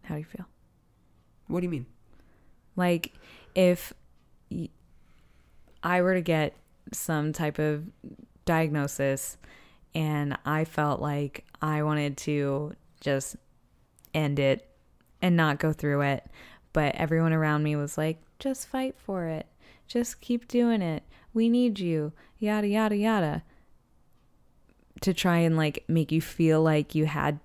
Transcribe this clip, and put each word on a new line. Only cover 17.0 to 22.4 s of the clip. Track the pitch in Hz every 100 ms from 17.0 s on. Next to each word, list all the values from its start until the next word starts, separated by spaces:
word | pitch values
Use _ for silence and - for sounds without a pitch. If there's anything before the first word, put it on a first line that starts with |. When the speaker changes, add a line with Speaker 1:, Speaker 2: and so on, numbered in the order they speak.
| 160 160 165
Speaker 1:
around | 160 156 151
me | 151 147
was | 143 -
like, | 156 160 - _
"Just | 269 262 -
fight | 262 262 -
for | - 190 165
it. | 160 - _ - - _
Just | - - -
keep | - 240 -
doing | 247 240 226
it. | 175 156 - - -
We | 226 233
need | 240 247 196
you," | 175 160 151 - -
yada, | _